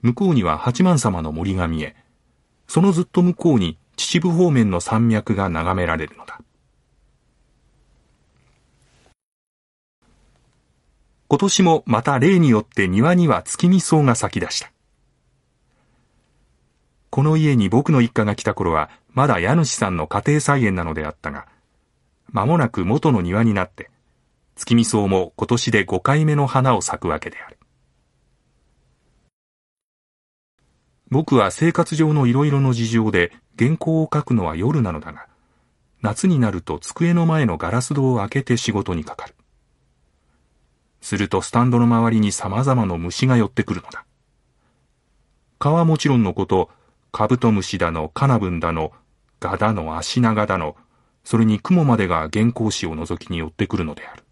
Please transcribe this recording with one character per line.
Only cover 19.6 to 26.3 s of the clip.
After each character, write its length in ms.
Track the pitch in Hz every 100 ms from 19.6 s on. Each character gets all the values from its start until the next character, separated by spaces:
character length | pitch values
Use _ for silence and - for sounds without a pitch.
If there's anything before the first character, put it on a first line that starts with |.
| 147
さ 160 | - 101
ん 80 | 90
の 120 | 76
家 160 | 101 120
庭 140 | 147
菜 240 | 143 143
園 100 | 113
な 80 | 95
の 120 | 82
で 120 | 78 76
あ 40 |
っ 60 | -
た 100 | 80
が、 160 | 71 - _ _ _ _ _ _ _ _
間 140 | 107 107
も 120 | 170
な 100 | 123
く 160 | -
元 260 | 90 127 156
の 120 | 120
庭 200 | 87 98
に 120 | 117
な 100 | 101
っ 60 | 90
て、 200 | - - _ _ _ _ _ _
月 200 | - -
見 100 | 117
草 240 | 113 110 101
も 240 | 95 87 -
今 120 | 107
年 220 | 120 -
で 120 | 107
五 160 | 92 92
回 240 | - 147
目 100 | 156